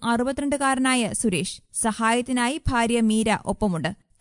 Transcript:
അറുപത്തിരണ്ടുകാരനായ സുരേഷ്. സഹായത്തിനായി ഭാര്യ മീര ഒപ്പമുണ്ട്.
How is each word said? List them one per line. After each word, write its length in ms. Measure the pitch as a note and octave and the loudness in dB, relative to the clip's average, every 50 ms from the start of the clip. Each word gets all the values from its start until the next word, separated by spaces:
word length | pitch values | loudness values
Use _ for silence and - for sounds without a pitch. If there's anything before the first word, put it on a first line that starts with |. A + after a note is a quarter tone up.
| - | -2
അറുപത്തിരണ്ടുകാരനായ 1080 | A3+ A#3 A#3 B3 C4 C#4 C4 D4 C#4+ C#4+ C#4+ C#4 C4+ C4+ B3+ C4 C4 B3+ B3+ A#3 G3+ - | 0 0 0 0 -2 -2 -2 -2 -2 -2 0 0 0 0 2 2 2 2 2 0 -2 -2
സുരേഷ്. 440 | - - A3+ F3+ D#3+ D#3+ - - - - _ - - | -2 -2 0 0 0 -2 -4 -8 -12 -18 _ -8 -4
സഹായത്തിനായി 840 | - A#3 G#3 - A3+ A3+ A3+ B3 B3 B3 B3+ B3 A#3+ A#3+ C#4 D#4+ - | -2 -2 -2 0 0 0 2 0 0 0 -2 0 0 0 -2 -2 -2
ഭാര്യ 380 | - C#4 A#3+ A#3 A#3 A#3 A#3 | 0 0 2 2 2 2 2
മീര 280 | A3+ A3 G#3+ A3 A3 A3 G#3 - - | 2 2 2 2 2 2 0 0 -2
ഒപ്പമുണ്ട്. 460 | - G3 - - G#3 F3 D#3+ D3 E3 G3 - _ _ _ _ | -4 -4 0 0 0 0 0 -2 -4 -6 -6 _ _ _ _